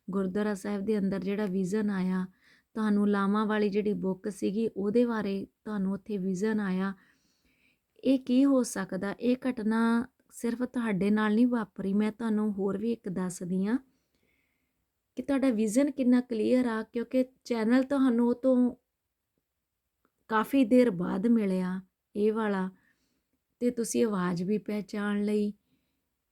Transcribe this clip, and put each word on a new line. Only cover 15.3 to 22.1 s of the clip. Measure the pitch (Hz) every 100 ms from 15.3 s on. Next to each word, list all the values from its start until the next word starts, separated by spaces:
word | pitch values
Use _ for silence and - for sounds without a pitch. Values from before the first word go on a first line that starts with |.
| 277 262
ਵਿਜ਼ਨ | 214 220 226 294
ਕਿੰਨਾ | 277 247 247
ਕਲੀਅਰ | 247 220 214 254 240
ਆ, | 220
ਕਿਉਂਕਿ | 220 240 233 254 254 _
ਚੈਨਲ | - 233 220 254
ਤੁਹਾਨੂੰ | 262 285 262 233 240
ਉਹ |
ਤੋਂ | 247 262 254 247 - _ _ _ _ _ _ _ _ _ _ _ _ _ _ -
ਕਾਫੀ | 220 214 277 220
ਦੇਰ | 247 240
ਬਾਅਦ | 175 180 190 226
ਮਿਲਿਆ, | 226 202 185 180 185 - _ _